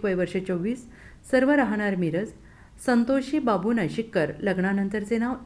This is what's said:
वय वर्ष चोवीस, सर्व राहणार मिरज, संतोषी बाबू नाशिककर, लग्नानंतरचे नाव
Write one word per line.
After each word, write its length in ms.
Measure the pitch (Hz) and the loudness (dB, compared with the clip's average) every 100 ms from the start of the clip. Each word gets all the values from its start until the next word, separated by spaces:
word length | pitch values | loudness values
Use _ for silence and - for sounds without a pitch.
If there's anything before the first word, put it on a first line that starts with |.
वय 100 | 208 | 0
वर्ष 220 | 185 175 190 | 0 -2 -2
चोवीस, 500 | 185 175 202 254 - - - - - | -2 -2 -2 -4 -8 -20 -20 -20 0
सर्व 200 | 254 262 | 2 4
राहणार 440 | 294 233 208 208 | 4 2 0 0
मिरज, 340 | 185 170 165 220 - - - - - - | 0 0 -2 -4 -10 -20 -20 -20 -6 2
संतोषी 520 | 240 240 269 262 302 | 2 4 2 0 0
बाबू 340 | 233 202 220 | 2 0 2
नाशिककर, 580 | 233 160 - 226 180 151 - | 0 0 -2 -2 0 0 0
लग्नानंतरचे 800 | 202 185 190 196 196 214 208 226 | -2 0 0 0 -2 -4 -2 -2
नाव 160 | 240 262 | -2 -4